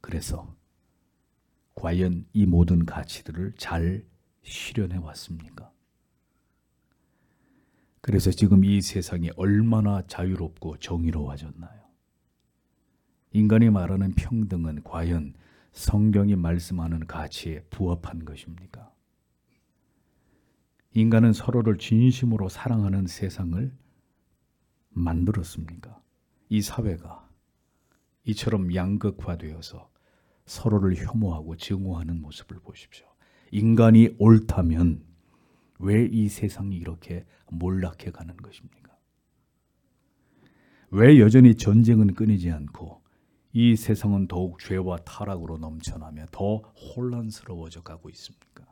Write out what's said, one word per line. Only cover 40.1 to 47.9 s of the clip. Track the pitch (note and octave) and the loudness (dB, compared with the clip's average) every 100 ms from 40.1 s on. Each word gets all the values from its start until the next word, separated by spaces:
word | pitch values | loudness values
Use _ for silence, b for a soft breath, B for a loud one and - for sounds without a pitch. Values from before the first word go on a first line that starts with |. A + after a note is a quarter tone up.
| _ b b b b b b b | _ b b b b b b b
왜 | G2 A#2+ D3 | 6 10 10
여전히 | G#2+ B2+ B2+ A2 | 10 10 10 8
전쟁은 | - G#2+ A#2 A2 G#2 | 4 4 6 6 4
끊이지 | F2+ A2 G2+ F2 | 2 0 0 -2
않고 | D#2 D2 - E2 - _ _ _ _ _ | -6 -10 -14 -18 -18 _ _ _ _ _
이 | A#2 A#2+ A2+ | 2 4 2
세상은 | - G#2+ G#2 G2 F#2+ | 0 -2 0 -2 -2
더욱 | F2+ F#2 E2+ | -4 -6 -8
죄와 | - F#2+ F#2 E2+ | -8 -6 -4 -8
타락으로 | - - G2+ F#2 E2 D#2+ | -12 -12 -10 -10 -10 -12
넘쳐나며 | D#2+ D#2+ - D#2+ D#2 D2+ D#2+ | -12 -12 -12 -12 -16 -18 -18
더 | - G2 A2 | -8 -4 -4
혼란스러워져 | - _ - - B2 A#2+ A2 G#2+ - F2 D#2+ E2 | -8 _ -18 -10 -8 -8 -10 -14 -16 -16 -16 -18
가고 | E2 | -20